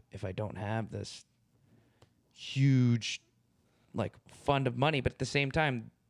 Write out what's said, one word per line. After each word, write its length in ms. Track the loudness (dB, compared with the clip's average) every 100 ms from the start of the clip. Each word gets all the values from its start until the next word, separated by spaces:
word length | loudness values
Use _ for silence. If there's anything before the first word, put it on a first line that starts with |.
| _
if 120 | -10
I 80 | -8
don't 260 | -6 -6 -6
have 320 | -4 -4 -4
this 340 | -8 -10 -14 -20 _ _ _ _ _ _ _ _ _ _
huge, 920 | -18 -6 2 4 6 4 2 0 -8 _ _ _ _ _ _ _
like, 200 | -6 -6 -8 -20 -6 0
fund 220 | 2 2
of 100 | 2
money." 240 | 0 2
But 120 | -2
at 60 | -4
the 60 | -2
same 260 | 0 0
time, 400 | 2 0 0 -8 _